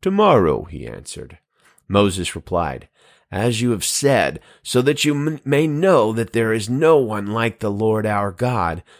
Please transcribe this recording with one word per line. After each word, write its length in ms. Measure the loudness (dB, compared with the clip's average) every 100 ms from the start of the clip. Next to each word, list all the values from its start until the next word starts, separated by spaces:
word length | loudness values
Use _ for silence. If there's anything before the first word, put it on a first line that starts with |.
"Tomorrow," 640 | -2 2 4 4 4 0
he 240 | -4 -12 -14
answered. 500 | -14 -16 -16 -16 -20 _ _ _ _ -2
Moses 480 | 2 2 0 -6 -8
replied, 520 | -6 -4 -4 -6 -14 _ _ _ _
as 300 | -2 -2 0
you 100 | 0
have 120 | -2
said, 560 | -2 0 2 2 0 -4 -14 _
so 200 | -4 0
that 240 | 2 2 0
you 100 | 0
m-, 240 | -2 -4 -2
may 200 | 0 2
know 460 | 2 4 4 4
that 220 | 0 -2
there 180 | 0 0
is 180 | -2 -2
no 280 | 0 4 4
one 300 | 2 -4 -4
like 320 | -2 -2 -2
the 120 | -4
Lord 340 | -2 0 0 0
our 260 | -2 -4
God. 520 | -4 -4 -2 -2 -4 -12